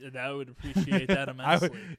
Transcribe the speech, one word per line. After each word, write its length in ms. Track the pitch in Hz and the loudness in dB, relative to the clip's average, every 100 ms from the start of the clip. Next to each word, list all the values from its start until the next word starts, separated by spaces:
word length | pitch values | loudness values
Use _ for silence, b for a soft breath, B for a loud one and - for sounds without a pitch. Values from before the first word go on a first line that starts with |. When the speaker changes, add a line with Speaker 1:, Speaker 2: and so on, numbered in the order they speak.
| 131 127 | -12 -6
Speaker 1:
I 120 | 131 | -6
would 160 | 139 131 | -6 -8
appreciate 580 | 123 143 160 165 190 165 | -10 -2 0 2 2 2
that 200 | 185 139 | 0 0
Speaker 2:
<laughs> 100 | 131 | -2
I 160 | 135 165 | 4 4
would, 140 | 170 | 4
Speaker 1:
immensely. 260 | 190 190 | -2 -12